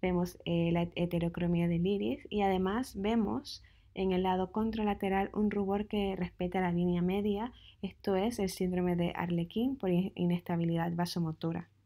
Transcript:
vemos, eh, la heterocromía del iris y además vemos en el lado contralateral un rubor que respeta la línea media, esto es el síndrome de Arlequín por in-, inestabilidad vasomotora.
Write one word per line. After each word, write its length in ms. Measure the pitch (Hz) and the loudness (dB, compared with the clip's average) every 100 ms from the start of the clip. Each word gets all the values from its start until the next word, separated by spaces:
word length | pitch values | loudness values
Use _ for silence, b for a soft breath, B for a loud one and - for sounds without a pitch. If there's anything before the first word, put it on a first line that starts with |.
vemos, 340 | 185 180 180 - - | 2 0 0 -4 -2
eh, 240 | 170 170 | 0 2
la 160 | 170 170 | 2 0
heterocromía 720 | - 175 175 170 170 175 175 170 | -2 -2 0 -2 0 0 2 2
del 200 | 170 175 | 2 2
iris 400 | 202 208 269 - | 0 0 -4 -4
y 120 | 208 | 0
además 520 | 196 190 185 214 262 208 | 2 2 0 0 -4 -4
vemos 680 | 196 233 214 226 - - b b b - | 0 2 0 -2 -6 -16 b b b -4
en 160 | 190 | 0
el 100 | 185 | 2
lado 300 | 185 185 185 | 2 0 0
contralateral 800 | - 220 220 208 202 196 190 196 | -2 -2 0 -2 0 0 0 0
un 160 | - 214 | 0 0
rubor 380 | 202 196 202 208 | 0 0 -2 -2
que 280 | 214 202 185 | -2 -2 -2
respeta 460 | 180 - 180 190 | -6 -4 -4 0
la 100 | 180 | 0
línea 300 | 175 175 175 | 2 2 2
media, 500 | 180 190 208 202 233 B B B | 2 2 0 0 -4 B B B
esto 340 | 196 - - 190 | -10 -6 0 2
es 220 | 208 240 | 0 0
el 120 | 190 | -2
síndrome 460 | - 185 180 180 175 | 0 0 2 2 2
de 180 | 170 - | 0 -2
Arlequín 600 | 170 175 170 - 247 269 | -2 0 -2 -2 -2 -2
por 120 | 190 | 2
in-, 220 | 175 185 | 2 2
inestabilidad 760 | - 175 175 - 170 170 165 170 | 0 0 0 0 -2 0 0 0
vasomotora. 760 | 170 175 180 165 160 165 170 165 _ | -2 -2 -2 -2 -2 -4 -4 -8 _